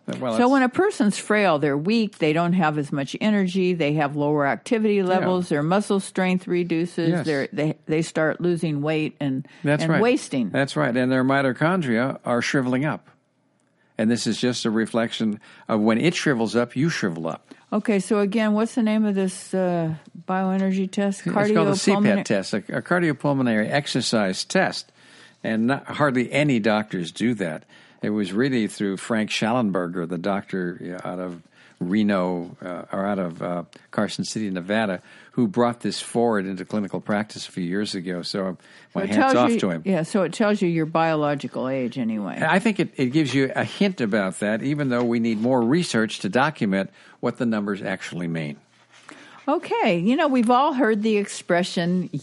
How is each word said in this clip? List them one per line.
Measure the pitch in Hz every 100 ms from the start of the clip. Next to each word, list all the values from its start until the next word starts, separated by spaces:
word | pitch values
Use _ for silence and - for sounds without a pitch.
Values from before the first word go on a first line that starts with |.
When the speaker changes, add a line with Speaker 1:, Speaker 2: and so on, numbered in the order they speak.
| - 123
Speaker 1:
Well, | 240
Speaker 2:
So | 226
Speaker 1:
that's | 247
Speaker 2:
when | 269
a | 254
person's | - 403 - 208 -
frail, | - 214 190 147
they're | 147 143
weak, | 175 226 208 -
they | 151
don't | 160 175
have | 185 156 151
as | 143
much | 143 139 -
energy, | 214 208 180 190 180
they | 170 147
have | 156 143 147
lower | 147 151 139
activity | 117 - 226 214 202
Speaker 1:
Yeah. |
Speaker 2:
levels, | 180 185 185 180 180
their | 147
muscle | 151 196 208 196
strength | - - 185 185 -
reduces, | 175 175 165 170 - 165
Speaker 1:
Yes. | 170 143
Speaker 2:
they're, | 139 -
they, | 147 151 - -
they | 156
start | 160 165 156 -
losing | 175 170 170 143
weight | 151 156 147 -
and, | 143 131 - -
Speaker 1:
That's | 143 147
Speaker 2:
and | 160
Speaker 1:
right. | 165
Speaker 2:
wasting. | 233 - - 135 104
Speaker 1:
That's | 131 139 151
right. | 139 123
And | 127
their | 131
mitochondria | 131 139 135 117 156 190 135 113 131 120 123
are | 120
shriveling | - 147 127 127
up. | 147 98 - _ _ _ _ _ _ _ _ -
And | 110
this | 117 117
is | 101
just | 123 120 120
a |
reflection | 110 104 113 113 - 110 104 - - -
of | 110
when | 110 113
it | 151 -
shrivels | 147 117 110 117
up, | 120 -
you | 165
shrivel | - 98 80 80
up. | - - - -
Speaker 2:
Okay, | 214 226 196
so | - 208
again, | 202 226 214
what's | 208 233
the | 254
name | 214 220 214
of |
this, | 196 190 - -
uh, | 190 180 175 160 160 - - 175
bioenergy | 185 190 190 190 190 190
test? | 202 202 190 170
Speaker 1:
It's |
called | 208 208 208 196
a | 190
C | 202
pet | 202
Speaker 2:
Cardiopulmonary | 208 98 -
Speaker 1:
test, | 101 92
a, | 107
a | - 135
cardiopulmonary | - 180 165 139 147 139 123 107 107
exercise | 143 - 131 - 113 95 95
test. | - 190 123 - - _ - - - _
And | 113 110 117
not, | 139 -
hardly | - 147 123 113
any | 139 147 120
doctors | 107 107 104 95 82
do | - 117 107
that. | 85 80 - - - -
It | 107
was | 104 92
really | 101 139 123 101
through | - 101 92
Frank | - 110 107
Schallenberger, | - 110 127 104 92 85 90 82
the | 87
doctor, | 98 98 - 95 87 85 87 90
uh, | 92
out | 90
of | 90 85 - _ - -
Reno, | 90 107 104 95 90 87 87 -
uh, | 92 85 -
or | 98 98
out | 95
of, | 87 85
uh, | 92 87 - - -
Carson | - 104 -
City, | 92 107 104
Nevada, | 92 90 107 104 90 - - -
who | - 110
brought | 120 120 117
this | 104 -
forward | - 117 120 104 95
into | 92
clinical | 92 107 95 90
practice | - 104 104 - -
a |
few | 92
years | 87 98 104 98
ago. | 90 87
So | 82 101 95 82 - - -
my | -
Speaker 2:
So | 196
it |
Speaker 1:
hat's | 214
Speaker 2:
tells | 269 254
Speaker 1:
off | 240
Speaker 2:
you, | 226
Speaker 1:
to | -
him. | 85 196
Speaker 2:
yeah, | 175
so | 165 202
it | 165
tells | - 208 208
you | 175
your | 165 156
biological | 160 165 156 147 143 120 120 127
age | 135 120 135
anyway. | 113 107 95 - 160
Speaker 1:
I | 185
think | 220 196
it, | 131 -
it | 127
gives | 151 139
you | 139 131 135
a |
hint | 107 - 202 185
about | 110 107 95 -
that, | 104 110
even | 135 147 135
though | 120
we | 120 117
need | 113 107
more | 120 127
research | 113 170 165 113 110 -
to | 98
document | 120 151 - 104 95 95 - - -
what | - -
the | 120
numbers | 107 101 98
actually | 104 95 - 87 85
mean. | 82 73 71 _ _ _ - - - - - -
Speaker 2:
Okay. | 311 - 453 269 175
You | 196 294
know, | 294
we've | 254 226
all | 247 302
heard | 254 220 214
the | 220 208
expression | 202 - - 175 180 185 170 180 170 143